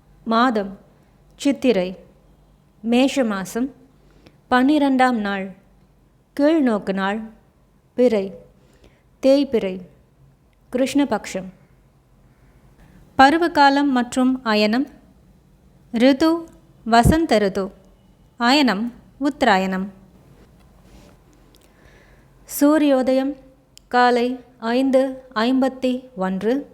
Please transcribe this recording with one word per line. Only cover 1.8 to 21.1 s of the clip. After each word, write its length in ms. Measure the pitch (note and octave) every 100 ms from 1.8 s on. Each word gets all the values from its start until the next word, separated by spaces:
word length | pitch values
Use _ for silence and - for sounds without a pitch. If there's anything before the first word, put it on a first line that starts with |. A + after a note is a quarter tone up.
| F#3 F#3 - _ _ _ _ _ _ _
மேஷ 420 | A3+ A#3+ C4 C#4 A3+
மாசம், 340 | G3 F#3 A#3 C4+ - _ _ _ _ - _ -
பன்னிரெண்டாம் 680 | B3 C4 D4+ C#4 C4 B3+ A#3 G3+
நாள், 200 | G3 F#3+ F#3 _ _ _ _ _ _ _ -
கீழ்நோக்கு 580 | D4 E4 B3+ G#3 G3 F#3+
நாள், 200 | F#3+ G#3+ A3 - _ _ _ _ _ -
பிறை, 300 | B3 G#3+ F#3+ - - _ _ _ - _ _ _
தேய்பிறை, 560 | C4 C#4 C#4 A#3 F#3+ F#3 F3+ _ _ _ _ _ _ _ _
கிருஷ்ணபக்ஷம். 800 | A#3+ C4 C#4+ C#4 G#3 - F#3+ F#3 - _ _ _ _ _ _ _ _ _ _ _ _ - - - -
பருவகாலம் 760 | C#4 E4 E4+ D4 C#4 C#4 C#4+ B3
மற்றும் 340 | A#3+ C4 B3+ C4 A3+
அயனம், 340 | G#3+ G#3+ A#3+ D4 - _ _ _ _ _ _ _ _ - A#3
ரிது 260 | B3+ C4+ D#4+ E4 E4 - _ _ A3+
வசந்த 500 | A#3 A#3+ D#4+ D#4+ A3
ரிது, 200 | G3+ G3 F#3+ - _ _ _ _ _ -
அயனம் 420 | A#3+ D4 B3+ F#3+ A#3+ - - - C#4+
உத்தராயணம். 600 | C#4 A#3 F#3+ F#3+ F#3+ G3 - - _ - - - _ _ _ - - -